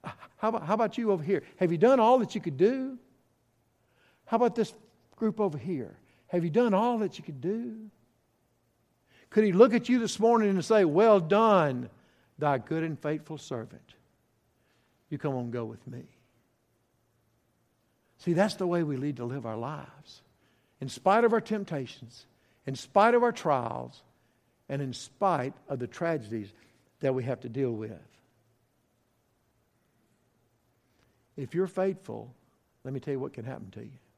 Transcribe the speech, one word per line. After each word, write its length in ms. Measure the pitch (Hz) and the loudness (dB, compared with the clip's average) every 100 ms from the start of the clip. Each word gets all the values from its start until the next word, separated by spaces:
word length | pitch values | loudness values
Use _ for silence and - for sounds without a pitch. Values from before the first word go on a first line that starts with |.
Uh, 80 | - - - _ | -16 -16 -20 _
how 120 | 214 | -4
about, 140 | 226 | -4
how 100 | 156 | -2
about 240 | 220 220 - | 0 0 0
you 140 | 226 | 0
over 120 | 190 | 0
here? 200 | 151 180 - - | 0 -2 -4 -2
Have 140 | 180 | 0
you 60 | 170 | 4
done 220 | 220 269 | 6 6
all 180 | 220 262 | 6 4
that 140 | 214 | 2
you 80 | 214 | -4
could 160 | 175 135 | -6 2
do? 400 | 196 262 262 254 _ _ _ _ _ _ _ _ _ _ _ _ - | 2 2 -6 -12 _ _ _ _ _ _ _ _ _ _ _ _ -4
How 120 | 226 | 0
about 180 | 240 233 | 0 0
this 180 | 214 - _ _ _ _ | -4 -6 _ _ _ _
group 240 | 220 214 | -4 -2
over 180 | 202 147 | -4 -4
here? 380 | 131 160 110 - _ _ _ | -8 -8 -8 -14 _ _ _
Have 160 | 180 | -2
you 60 | 170 | 0
done 240 | 165 240 | 0 2
all 240 | 190 233 233 | 2 2 -2
that 180 | 202 - | -4 -8
you 60 | |
could 180 | 160 139 | -14 -8
do?" 480 | 165 220 240 220 220 _ _ _ _ _ _ _ _ _ _ _ _ _ _ | -6 -6 -8 -12 -18 _ _ _ _ _ _ _ _ _ _ _ _ _ _
Could 140 | 214 214 | 2 4
he 80 | |
look 200 | 180 240 | 8 6
at 160 | 226 - | 6 2
you 80 | 247 | 0
this 200 | 226 - | 0 2
morning 300 | 226 233 208 | 4 4 4
and 160 | 190 156 | 0 4
say, 200 | 220 180 | 4 4
"Well 340 | 151 226 208 | 6 6 6
done, 680 | 160 196 226 196 151 127 117 _ _ _ _ - | 4 4 6 6 4 -2 -8 _ _ _ _ -4
thy 200 | 143 135 | -2 -2
good 260 | - 160 | -2 -4
and 160 | 165 147 | -4 -6
faithful 380 | 147 151 156 156 | -6 -6 -8 -16
servant. 580 | - 123 110 - _ _ _ _ _ _ _ _ _ _ _ _ _ | -10 -10 -12 -18 _ _ _ _ _ _ _ _ _ _ _ _ _
You 80 | 147 | -8
come 160 | 147 | -4
on, 180 | 131 120 | -4 -6
go 140 | 120 113 | -6 -8
with 200 | 110 - | -12 -16
me"? 160 | 127 - _ _ _ _ _ _ _ _ _ _ _ _ _ _ _ _ _ _ _ _ _ | -16 -18 _ _ _ _ _ _ _ _ _ _ _ _ _ _ _ _ _ _ _ _ _
See, 160 | 175 | -2
that's 220 | 170 202 - | 2 0 0
the 120 | 180 | -2
way 160 | 175 | -2
we 140 | 156 135 | -2 -4
need 200 | 143 123 | -6 -6
to 80 | 120 | -8
live 200 | 135 113 | -8 -8
our 120 | 110 | -8
lives. 640 | 120 151 135 143 - - _ _ _ _ _ _ | -8 -10 -16 -20 -20 -20 _ _ _ _ _ _
In 100 | 139 | -14
spite 340 | - - 214 | -4 2 4
of 80 | 233 | 4
our 100 | 226 | 2
temptations, 840 | - 214 196 156 123 - 117 - - _ _ _ - | -2 -6 -4 -8 -8 -14 -20 -20 -20 _ _ _ -10
in 100 | 135 | -10
spite 380 | - 202 220 | 0 4 6
of 100 | 240 | 6
our 80 | 240 | 2
trials, 720 | 226 170 139 120 123 123 - _ _ _ _ _ _ _ | 0 0 0 0 -8 -10 -16 _ _ _ _ _ _ _
and 140 | 143 | -6
in 120 | 139 | -6
spite 600 | 123 - _ 196 160 127 - - | -10 -16 _ 0 0 -2 -8 -10
of 120 | 135 | -8
the 80 | 120 | -8
tragedies 640 | - 165 160 107 113 98 _ _ _ _ _ | -6 -4 -4 -4 -8 -10 _ _ _ _ _
that 140 | 139 | -4
we 100 | 131 | -2
have 160 | 123 123 | -4 -6
to 80 | 123 | -8
deal 220 | 120 131 | -4 -4
with. 300 | 110 110 90 - _ _ _ _ _ _ _ _ _ _ _ _ _ _ _ _ _ _ _ _ _ _ _ _ _ _ _ _ _ _ _ _ - | -4 -10 -14 -20 _ _ _ _ _ _ _ _ _ _ _ _ _ _ _ _ _ _ _ _ _ _ _ _ _ _ _ _ _ _ _ _ -12
If 180 | 131 165 | -8 -4
you're 120 | 185 | -4
faithful, 680 | 185 190 190 - 110 117 - _ _ _ _ | -2 -2 -4 -10 -14 -14 -20 _ _ _ _
let 100 | 131 | -12
me 60 | 135 | -10
tell 140 | 151 | -6
you 60 | 139 | -6
what 140 | 139 | -8
can 120 | 135 117 | -10 -14
happen 260 | 131 95 | -14 -16
to 120 | 107 | -16
you. 160 | 113 139 _ | -18 -20 _